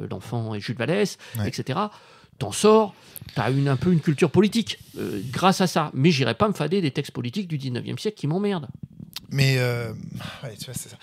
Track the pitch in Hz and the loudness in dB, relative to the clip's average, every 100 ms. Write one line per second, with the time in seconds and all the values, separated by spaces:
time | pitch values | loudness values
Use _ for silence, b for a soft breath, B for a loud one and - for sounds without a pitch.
0 | 104 98 - 117 110 107 - 120 117 196 | -8 -10 -6 -6 -4 -6 -6 -4 -2 0
1 | 202 - B 113 104 127 120 147 208 B | 0 -4 B -4 -4 -4 -4 -4 -4 B
2 | B B B - 101 - 208 220 208 B | B B B -8 -6 2 6 6 4 B
3 | B B - - 110 135 139 131 180 170 | B B -8 -2 2 2 2 2 4 4
4 | 170 143 160 180 208 226 - - - - | 4 2 4 6 4 2 -2 -8 -14 -8
5 | 104 101 117 117 180 - 180 175 151 131 | -6 -6 -6 2 4 4 2 2 -2 4
6 | 151 135 120 113 214 - 151 202 156 151 | 4 4 2 2 0 0 -2 0 0 -2
7 | 135 131 120 196 185 151 135 120 120 123 | -4 -6 -6 -6 -4 -4 -4 -4 -6 -6
8 | 214 214 143 180 208 185 143 - - - | -6 -4 -2 0 0 -2 -6 -12 -16 -16
9 | - - - 139 135 131 123 120 113 110 | -18 -18 -4 2 4 4 2 0 -4 -8
10 | - - B B 123 101 - 120 - 104 | -12 -12 B B -14 -12 -12 -12 -12 -16